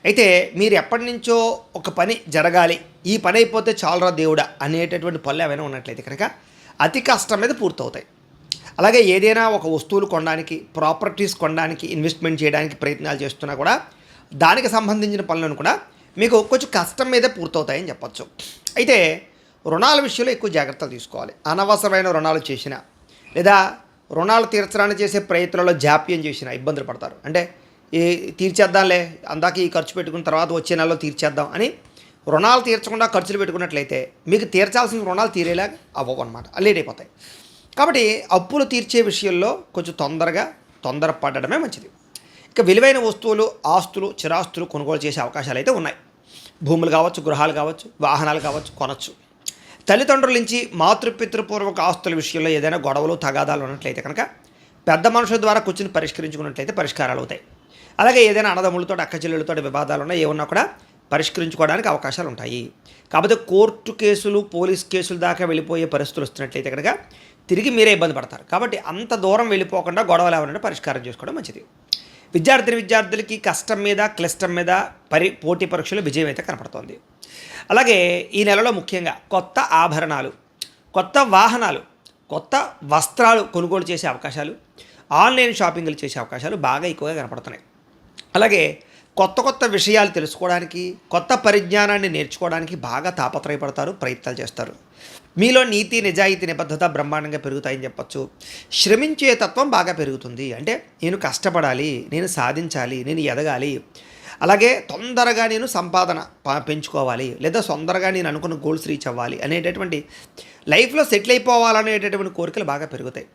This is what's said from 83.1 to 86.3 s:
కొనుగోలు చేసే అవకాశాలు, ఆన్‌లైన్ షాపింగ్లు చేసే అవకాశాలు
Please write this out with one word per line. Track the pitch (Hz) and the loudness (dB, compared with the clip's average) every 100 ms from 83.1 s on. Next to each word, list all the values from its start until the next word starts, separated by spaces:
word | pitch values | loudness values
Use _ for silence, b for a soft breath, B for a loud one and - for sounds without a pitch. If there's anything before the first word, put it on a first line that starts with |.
| - 226 226 | 4 6 6
కొనుగోలు | 196 175 170 190 170 | 2 -4 -2 -2 -2
చేసే | 170 160 | -4 -4
అవకాశాలు, | 123 143 135 151 - _ _ B B B | -6 -8 -8 -10 -12 _ _ B B B
ఆన్‌లైన్ | 147 220 254 240 | 4 6 6 2
షాపింగ్లు | 220 180 165 165 147 | 2 -2 0 -6 -6
చేసే | 143 131 | -8 -8
అవకాశాలు | 113 | -10